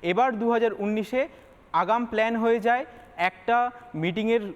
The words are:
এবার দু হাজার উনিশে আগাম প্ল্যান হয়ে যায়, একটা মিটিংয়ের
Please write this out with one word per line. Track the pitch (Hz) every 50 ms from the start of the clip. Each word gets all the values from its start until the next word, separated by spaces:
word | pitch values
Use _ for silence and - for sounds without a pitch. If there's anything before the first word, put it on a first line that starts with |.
| - 170
এবার | 180 190 247 262 240 208
দু | 214 233 233
হাজার | 233 226 226 208 - 202
উনিশে | 208 214 214 214 196 - 254 269 240 - - - - - - - - - 160
আগাম | 175 175 220 233 240 233
প্ল্যান | 226 214 220 226 233 226 220
হয়ে | 233 226 233 196 233
যায়, | 233 247 285 - - - - - - - 170 185
একটা | - - - - 233 240 240 247 240 - - - - 160
মিটিংয়ের | 160 175 175 208 214 220 226 233 208 202 175